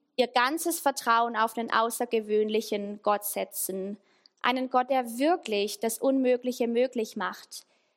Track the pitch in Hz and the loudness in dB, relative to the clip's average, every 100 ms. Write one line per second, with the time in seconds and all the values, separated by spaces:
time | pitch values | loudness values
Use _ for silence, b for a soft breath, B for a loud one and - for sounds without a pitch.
0 | _ - 247 247 247 320 339 339 277 269 | _ 0 2 2 2 0 -2 -2 -2 0
1 | - 233 233 220 226 - 233 214 226 - | 2 2 2 0 0 -2 0 2 2 0
2 | 240 226 214 214 214 214 220 208 202 208 | -2 -2 2 2 2 0 0 -4 -4 -4
3 | - 202 - 208 190 - - 190 196 208 | 0 0 0 -6 -6 -6 -6 -4 -6 -10
4 | b b b b 240 254 254 254 254 262 | b b b b -2 0 0 0 2 0
5 | 240 233 294 349 330 208 202 - 226 - | -2 0 2 2 0 -2 -2 -2 -4 0
6 | 269 269 254 247 254 240 240 233 262 254 | 0 2 2 2 0 -2 0 2 0 0
7 | 220 208 185 - - - - _ _ | -6 -6 -8 -8 -16 -18 -18 _ _